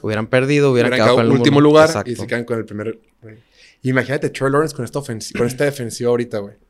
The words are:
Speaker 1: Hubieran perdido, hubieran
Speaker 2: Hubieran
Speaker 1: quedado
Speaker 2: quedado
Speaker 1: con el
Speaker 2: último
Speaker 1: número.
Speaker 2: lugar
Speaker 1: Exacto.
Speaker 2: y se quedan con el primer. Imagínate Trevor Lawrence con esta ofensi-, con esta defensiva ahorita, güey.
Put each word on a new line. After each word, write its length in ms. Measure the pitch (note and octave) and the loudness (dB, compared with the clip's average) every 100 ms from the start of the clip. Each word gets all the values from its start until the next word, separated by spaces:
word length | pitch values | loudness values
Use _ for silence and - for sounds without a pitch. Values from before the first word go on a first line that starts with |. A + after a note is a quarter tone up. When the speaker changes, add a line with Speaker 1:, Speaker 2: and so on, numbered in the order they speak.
Speaker 1:
Hubieran 260 | - G#2+ A2 | -4 -4 0
perdido, 440 | B2+ C3+ D3 C#3+ | 0 2 2 2
hubieran 200 | B2 A#2+ | 2 2
Speaker 2:
Hubieran 140 | B2 A2 | 2 4
Speaker 1:
quedado 80 | B2 | 4
Speaker 2:
quedado 100 | A#2 | 4
Speaker 1:
con 60 | |
el 60 | C3+ | 2
Speaker 2:
último 200 | A#2+ C#3+ | 4 4
Speaker 1:
número. 100 | D3+ | 6
Speaker 2:
lugar 200 | D3 D#3 | 6 6
Speaker 1:
Exacto. 220 | C3+ A2 | 2 -6
Speaker 2:
y 40 | G#2+ | -8
se 120 | G2 | -6
quedan 180 | A#2+ A#2+ | -6 -4
con 120 | A2+ | -6
el 80 | A2 | -6
primer. 340 | G#2 G#2+ G#2+ _ _ A2+ A2 _ _ - _ | -10 -10 -10 _ _ -20 -20 _ _ -20 _
Imagínate 460 | B2+ C3 B2 D3 D3+ | -2 -2 -2 -4 -4
Trevor 220 | - C3+ | -4 -2
Lawrence 240 | C#3 D#3+ C#3+ | 0 -2 -6
con 100 | A#2 | -8
esta 140 | C#3+ | -8
ofensi-, 340 | C#3 A2+ - - | -8 -10 -8 -4
con 120 | A#2+ | -4
esta 160 | B2+ | -2
defensiva 480 | D3 C#3+ A#2 - A#2+ | -4 -4 -10 -4 -2
ahorita, 260 | A#2+ A#2 A2 | 0 -2 -8
güey. 160 | G2+ - _ | -10 -16 _